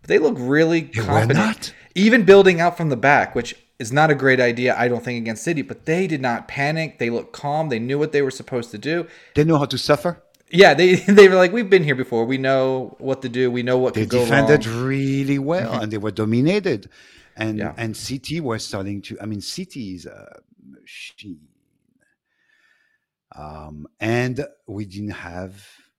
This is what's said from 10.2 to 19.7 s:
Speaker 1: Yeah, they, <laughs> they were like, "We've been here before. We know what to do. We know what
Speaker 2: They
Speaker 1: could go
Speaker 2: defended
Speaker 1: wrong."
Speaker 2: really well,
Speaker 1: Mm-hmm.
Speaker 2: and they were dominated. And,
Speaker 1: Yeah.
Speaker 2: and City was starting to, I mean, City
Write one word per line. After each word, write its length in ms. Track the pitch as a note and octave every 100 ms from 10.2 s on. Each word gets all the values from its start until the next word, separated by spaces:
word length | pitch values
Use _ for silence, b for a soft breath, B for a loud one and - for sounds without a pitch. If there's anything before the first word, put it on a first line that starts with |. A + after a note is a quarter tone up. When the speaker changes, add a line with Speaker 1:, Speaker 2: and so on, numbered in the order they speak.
| _ _ _
Speaker 1:
Yeah, 240 | E3+ F#3
they, 220 | C#3+ F3+ F#3
<laughs> 240 | - G3+
they 80 | F#3+
were 80 | F#3
like, 160 | F#3
"We've 180 | A3+ G3+
been 140 | F#3+
here 120 | D3 B2+
before. 300 | B2+ A#2 A#2
We 120 | C3+
know 580 | C3+ C3+ C3 C3 B2+ -
what 220 | C3 C3
to 60 | B2+
do. 220 | A#2+ B2+
We 120 | A#2+
know 140 | A#2+ B2+
what 160 | B2+
Speaker 2:
They 80 | A2
Speaker 1:
could 80 | G#2
go 100 | B2
Speaker 2:
defended 420 | A#2 C#3 C#3 D3+ G#2+
Speaker 1:
wrong." 200 | A#2 C3
Speaker 2:
really 540 | C3+ C3+ C3+ C#3 C#3
well, 320 | C#3 F3 -
Speaker 1:
Mm-hmm. 100 | C3
Speaker 2:
and 80 | G#2+
they 60 | G#2+
were 140 | G#2+
dominated. 760 | F#2 A2 A#2 C#3+ G#3 F#3 A2 - b b b b -
And, 220 | A2 G#2+
Speaker 1:
Yeah. 140 | E2+ D2+
Speaker 2:
and 180 | A2+ G#2+
City 440 | - C3 - D#3
was 240 | C#3 A2 -
starting 360 | G#2+ G2 G2+
to, 140 | - A2
I 40 | G#2+
mean, 140 | G#2
City 520 | - - F#3